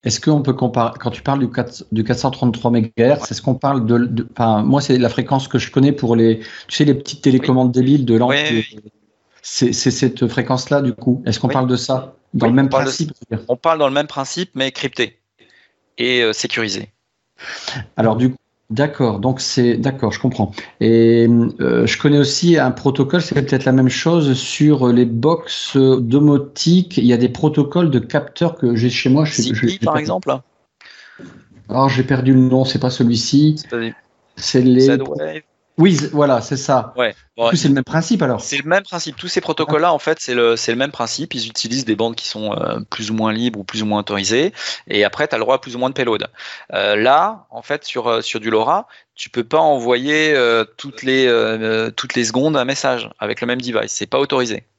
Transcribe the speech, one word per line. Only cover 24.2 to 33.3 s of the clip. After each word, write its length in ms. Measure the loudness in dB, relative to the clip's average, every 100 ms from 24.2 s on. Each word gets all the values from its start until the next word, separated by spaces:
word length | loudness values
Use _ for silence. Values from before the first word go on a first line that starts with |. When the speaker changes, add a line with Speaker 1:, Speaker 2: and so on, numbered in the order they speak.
| 2
Speaker 1:
sur 540 | 0 -4 2 4 4 4
les 180 | 4 2
box 680 | 2 0 0 -4 -10 -2 2
domotiques. 1200 | 4 4 2 4 4 4 0 -4 2 2 2 2
Il 80 | 2
y 80 |
a 20 | 4
des 140 | 2
protocoles 600 | 0 0 0 0 2 2
de 100 | 0
capteurs 560 | 0 -4 -4 -4 -4 0
que 200 | 0 2
j'ai 140 | 0
chez 180 | 0 2
moi. 160 | 2
Je 80 | 2
sais, 100 | -2
je, 120 | -2
Speaker 2:
Zigbee, 140 | 0 -2
Speaker 1:
j'ai 80 | -2
Speaker 2:
par 160 | -2
Speaker 1:
pas 60 | -2
Speaker 2:
exemple. 360 | -2 -6 -4 -6 _ _ _ _ -20 -20 -20 -20 -20 -20 _ -20 -6
Speaker 1:
Alors, 180 | 0 2
j'ai 140 | 2
perdu 320 | 0 2 4
le 60 | 6
nom, 260 | 6 4 2
c'est 140 | 0
pas 100 | -2
celui-ci. 640 | 0 2 2 2